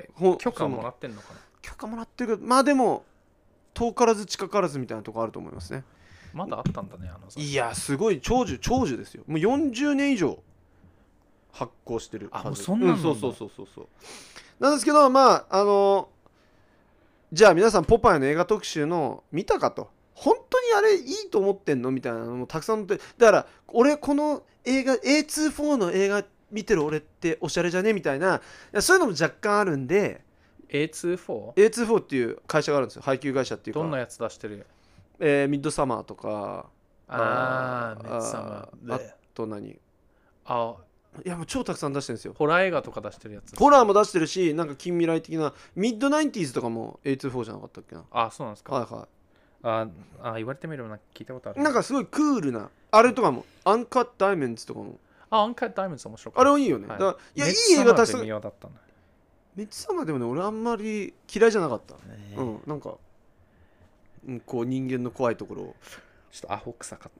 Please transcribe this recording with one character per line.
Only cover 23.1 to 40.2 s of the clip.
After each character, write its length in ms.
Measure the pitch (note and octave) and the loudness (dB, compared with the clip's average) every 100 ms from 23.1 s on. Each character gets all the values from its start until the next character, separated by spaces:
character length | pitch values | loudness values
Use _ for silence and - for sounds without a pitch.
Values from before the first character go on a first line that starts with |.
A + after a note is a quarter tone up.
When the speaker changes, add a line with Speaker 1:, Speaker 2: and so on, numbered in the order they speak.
| - | 4
Speaker 1:
だ 80 | A3+ | 6
か 40 | |
ら、 160 | F3 - - _ | 6 4 -10 _
「俺 300 | A#3 C4 D4 | 4 4 4
こ 160 | C#4+ | 0
の 300 | C#4+ D4+ C#4+ - _ | 0 0 -4 -8 _
映 220 | - C4+ C4 | -2 0 0
画、 80 | |
エ 40 | B3+ - D4 | 0 2 2
ー 60 | D4+ | 2
ツ 220 | - D#4 | -2 -2
ー 20 | |
フ 220 | - D4 | -2 -2
ォ 20 | |
ー 20 | C#4+ | 0
の 160 | F3+ | 0
映 160 | F#3 G3 | 2 2
画 160 | G3+ G3 _ _ | 0 -4 _ _
見 120 | G#3+ | -8
て 120 | G#3 F#3+ | 0 2
る 80 | D3+ | 2
俺 140 | D#3 | -2
っ 20 | |
て 360 | D3+ _ E3+ E3 | -8 _ -4 -2
お 80 | D#3 | -4
し 80 | F3+ | -2
ゃ 60 | |
れ 80 | F3 | 0
じ 60 | F3 | 0
ゃ 40 | |
ね？」 100 | G3+ | 0
み 100 | G#3 | 0
た 140 | D#3 C#3 | 0 0
い 40 | |
な、 160 | F#3 E3 | 0 0
い 40 | - - - | -4 -20 -8
や、 100 | G#3 | -2
そ 120 | F#3+ | 4
う 20 | F#4 | 4
い 20 | |
う 20 | |
の 60 | D4+ | 4
も 40 | |
若 180 | D#3 D#3+ | 0 -2
干 280 | - G#3+ G#3 | -2 0 0
あ 60 | G3+ | 2
る 100 | C#3+ | -2
ん 120 | B2+ | 0
で。 360 | G3 D#3+ F#2 _ _ _ _ - | 0 0 -4 _ _ _ _ -6
Speaker 2:
エ 180 | C#3+ D#3 | -4 -4
ー 40 | |
ツ 200 | - F3 | -4 -4
ー 80 | F3+ | -4
フ 140 | - | -6
ォ 220 | C3+ G#2 | -10 -4
ー？ 100 | A#2+ | 4
Speaker 1:
エ 40 | G#3+ | 4
ー 20 | |
ツ 140 | A3 | 4
ー 20 | A3+ | 0
フ 100 | A3+ | 0
ォ 20 | |
ー 40 | |
っ 40 | - | 0
て 100 | C3+ | -2
い 80 | A#2 | -2
う 140 | - - | -4 -2
会 160 | D3+ | -2
社 80 | D3 | 2
が 80 | C#3+ | 0
あ 20 | |
る 60 | A#2+ | 0
ん 20 | |
で 40 | |
す 20 | - | -4
よ。 80 | |
配 160 | B2 C3 | -4 -4
給 140 | C#3+ | -2
会 120 | C3 B2+ | -2 -2
社 100 | G#2 | -6
っ 20 | |
て 100 | - | -8
い 20 | |
う 40 | D3+ | -6
か。 60 | |
Speaker 2:
ど 40 | D#3+ | -4
ん 60 | |
な 80 | C#3 | -4
や 80 | A#2 | -8
つ 100 | - | -8
出 120 | A2+ | -10
し 60 | - | -10
て 100 | A2 | -14
る？ 180 | G2+ - _ _ _ _ - | -14 -18 _ _ _ _ -2
Speaker 1:
え 260 | D#3 C#3+ C#3 | 2 2 2
ー、 20 | |
ミ 120 | C#3+ | 0
ッ 20 | |
ド 80 | D3 | -2
サ 160 | C#3+ C#3 | -2 0
マ 140 | A2 | -2
ー 40 | |
と 120 | G2 G2+ | -6 -12
か。 500 | A2 G#2 G2+ F#2+ - _ _ _ - | -8 -6 -6 -10 -14 _ _ _ -10
Speaker 2:
あ 880 | B2 A2+ B2 B2+ C3 B2+ B2+ A#2 A2 | -4 -2 0 -2 -2 -4 -6 -8 -10
ー、 0 | |
Speaker 1:
あ 0 | |
ー、 40 | |
Speaker 2:
ミ 60 | A2+ | -10
ッ 40 | A#2+ | -6
ド 20 | A2+ | -6
サ 120 | A2+ | -8
マ 320 | G2+ G#2 - - A#2+ | -10 -14 -16 -18 -10
ー。 60 | |
Speaker 1:
あ、 20 | B2+ | -10
あ 40 | B2 - _ | -10 -20 _
と 120 | - A2+ | -10 -10
何？ 340 | G#2 G#2+ - _ _ _ _ | -10 -14 -18 _ _ _ _